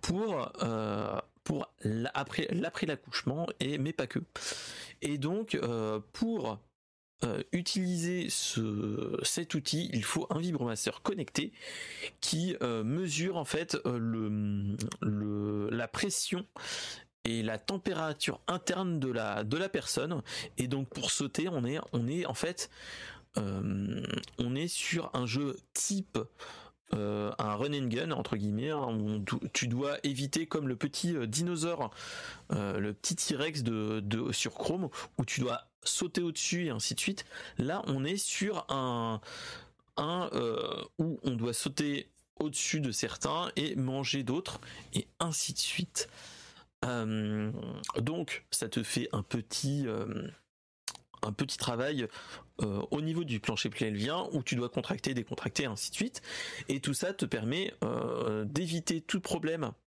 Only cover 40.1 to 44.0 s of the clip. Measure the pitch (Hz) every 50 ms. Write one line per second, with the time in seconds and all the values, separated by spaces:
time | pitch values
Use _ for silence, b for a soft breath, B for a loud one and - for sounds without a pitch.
40.1 | 175 180 175 - - 131 120 117 110 - 117 - - - - - _ - 160 165
41.1 | 156 - - 127 127 117 113 120 117 - - 147 139 - 147 147 143 143 - -
42.1 | _ _ _ _ _ - 156 151 - - - - - 156 147 131 107 - - 117
43.1 | - - - 139 147 160 175 - - - 143 156 - 131 131 127 131 135